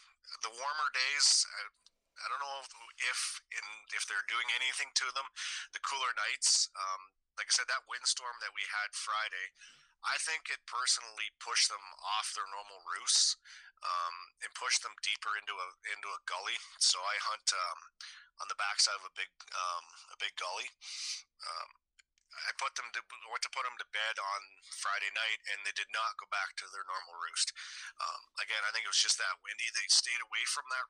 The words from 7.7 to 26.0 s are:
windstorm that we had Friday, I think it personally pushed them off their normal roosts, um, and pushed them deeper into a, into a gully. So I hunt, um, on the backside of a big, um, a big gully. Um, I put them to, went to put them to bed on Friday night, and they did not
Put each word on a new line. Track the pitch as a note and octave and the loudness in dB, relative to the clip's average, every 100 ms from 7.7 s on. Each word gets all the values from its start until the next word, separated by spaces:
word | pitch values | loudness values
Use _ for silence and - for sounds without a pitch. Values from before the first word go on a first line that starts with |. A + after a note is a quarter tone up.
| C3 - | 0 -2
windstorm | A#2+ - - B2 A#2 G#2 | -2 0 0 -2 -6 -6
that | |
we | G#2 G2 | -4 -2
had | G#2 G#2 | 0 0
Friday, | - A2 G#2+ G#2+ F#2 F#2+ - - - - _ A#2+ | -2 0 0 0 -2 -6 -10 -20 -20 -20 _ 0
I | C#3+ | 0
think | D#3+ D#3+ - | 0 -2 -2
it | C3+ - | -6 -4
personally | A#2+ B2 B2 A#2 G#2+ G#2+ - | 0 4 2 0 -8 -8 -6
pushed | A#2 A2+ - | 0 4 4
them | G#2 F#2+ - G2 | 2 -8 -8 0
off | G#2+ - A2 | 2 2 -2
their | G2 | -4
normal | G2+ G#2 F#2+ F2 | -6 -8 -10 -6
roosts, | F#2 B2+ - - - - - - - | -2 4 6 4 2 -8 -18 -18 -6
um, | - F2 E2+ F2 F2+ - G#2+ | 0 2 0 -4 -12 -10 -10
and | |
pushed | - B2 - A2+ | -2 2 2 2
them | - | -4
deeper | G#2 G2+ A2 | -2 -2 0
into | G#2 G#2 G2 | -2 -2 -4
a, | F#2 - G#2 | -6 -6 -8
into | G#2 G2+ | -6 -6
a | F#2+ - | -6 -4
gully. | F2+ G#2+ A#2 - - | -4 -2 -4 -6 4
So | - F#2 | 4 6
I | G2 G#2 G#2+ | 2 0 0
hunt, | G#2+ - | 0 0
um, | G2 F2 E2 - - - - - - | 2 2 -2 -10 -16 -16 -16 -18 -8
on | G2+ | -6
the | G2 | 0
backside | G2+ G#2 A2 G2 | 2 4 2 2
of | F#2 | -4
a | G2 | -6
big, | G2 - - F#2+ | -6 -8 -6 -2
um, | F2+ E2+ E2 E2+ - | 0 -2 -6 -16 -16
a | - | -6
big | G2+ - | -6 -2
gully. | F2+ G2+ B2 - - - - - - _ | -2 -2 -6 -10 -10 -6 -4 -6 -8 _
Um, | - E2 - - _ - _ _ _ - | -8 -6 -8 -14 _ -20 _ _ _ -8
I | A2+ - | -6 -2
put | C3+ C#3 | -2 -2
them | A#2+ | -4
to, | A#2+ - B2 A2 | -6 -6 -12 -8
went | A#2+ - | -4 -2
to | C3+ | -2
put | |
them | B2+ A#2 | -2 -4
to | - G#2 | -4 0
bed | A2 G#2+ | 0 0
on | G2 G2+ G2 F#2+ - - | 0 -2 -4 -16 -12 -2
Friday | G2+ G2+ G2+ G#2 | 0 2 2 2
night, | A2 G#2+ G2 | 2 0 -2
and | G2+ | -2
they | G2+ | -2
did | G2+ G2+ | -2 0
not | A2 | 2